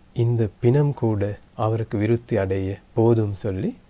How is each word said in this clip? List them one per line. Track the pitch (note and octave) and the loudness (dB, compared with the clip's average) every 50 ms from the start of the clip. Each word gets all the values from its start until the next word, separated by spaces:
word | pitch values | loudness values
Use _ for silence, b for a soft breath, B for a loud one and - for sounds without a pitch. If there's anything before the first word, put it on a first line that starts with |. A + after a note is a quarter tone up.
| _ - - | _ -8 -4
இந்த | - A#2 A#2 A#2+ A2 A2 G2+ - - | -2 0 0 0 0 0 -2 -2 0
பிணம் | - A#2+ B2+ D3 D3 C#3+ C3+ | 2 2 4 4 2 0 0
கூட | - B2 A2+ A2 G2+ G2+ G#2 G2+ - - - - | 0 0 0 0 0 -2 -4 -6 -8 -16 -14 -6
அவருக்கு | - A2 A2 A2+ A2+ A2 - - | -4 -2 -2 -2 -2 -4 -4 -2
விருத்தி | G2+ G#2 A2 A#2 A#2 - - A#2+ | 0 0 2 0 0 -2 -2 -2
அடைய | G2+ G2 F#2+ G2 F#2+ F#2+ F#2+ G2 - - - - | 0 0 0 -2 -2 -2 -4 -6 -8 -12 -6 0
போதும்" | B2+ A2+ A#2 A#2 A2+ G#2+ G2+ G2+ | 2 4 4 4 2 2 -2 -4
சொல்லி, | - - G#2 F#2 F#2 A#2+ A3 C#4+ - b | -6 -6 -6 -4 -4 -4 -4 -6 -8 b